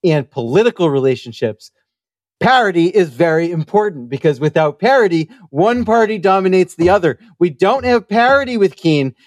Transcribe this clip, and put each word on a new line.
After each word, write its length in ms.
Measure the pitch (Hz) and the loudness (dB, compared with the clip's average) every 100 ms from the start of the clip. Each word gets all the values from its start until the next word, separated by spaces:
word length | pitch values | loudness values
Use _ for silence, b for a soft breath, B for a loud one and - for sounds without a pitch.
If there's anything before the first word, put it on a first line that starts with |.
and 260 | 180 156 127 | 0 -2 -2
political 580 | - 117 147 233 - 170 | -10 -2 0 0 0 -2
relationships, 800 | 139 131 123 - 113 117 104 - _ _ _ _ _ _ _ | 0 0 -2 -8 -8 -8 -8 -18 _ _ _ _ _ _ _
parity 460 | 220 254 220 170 170 | 0 2 2 0 0
is 240 | 214 170 | 0 -2
very 400 | 120 170 160 170 | 0 0 0 -2
important, 580 | 170 151 202 208 151 120 | -6 -2 -2 -2 -6 -12
because 300 | 135 165 135 | -4 -2 0
without 400 | 151 160 156 147 | -2 0 -2 -2
parity, 520 | 220 269 208 165 160 B B | 0 2 2 0 -4 B B
one 340 | 139 202 247 | -2 0 0
party 340 | 220 226 220 214 | 0 0 0 0
dominates 560 | 180 190 190 185 180 - | 0 0 2 0 0 0
the 140 | 170 | 2
other. 280 | 202 170 123 b b | 2 0 -4 b b
We 120 | 175 | -2
don't 340 | 143 185 262 | 0 0 0
have 240 | 247 240 190 | 0 -2 0
parity 480 | 214 240 277 269 240 | 0 2 2 0 -2
with 200 | 190 - | -2 0
Keene 380 | 165 151 135 - | 0 0 -2 -6